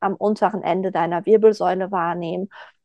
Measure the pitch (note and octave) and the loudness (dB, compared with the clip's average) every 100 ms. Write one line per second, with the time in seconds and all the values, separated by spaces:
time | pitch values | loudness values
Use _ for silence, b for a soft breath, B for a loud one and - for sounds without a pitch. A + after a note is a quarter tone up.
0 | G3 F#3+ G#3 G#3+ F#3+ G#3 - F#3 F#3+ F3 | -4 -2 -2 0 -2 -2 -2 -2 -2 -2
1 | E3 E3+ G3+ G#3+ A3 G#3 F#3+ F#3 F#3+ G3 | -2 -2 2 6 6 4 0 -2 -2 -2
2 | E3+ F3 E3 F3+ F#3+ B B _ | -2 -4 -6 -6 -8 B B _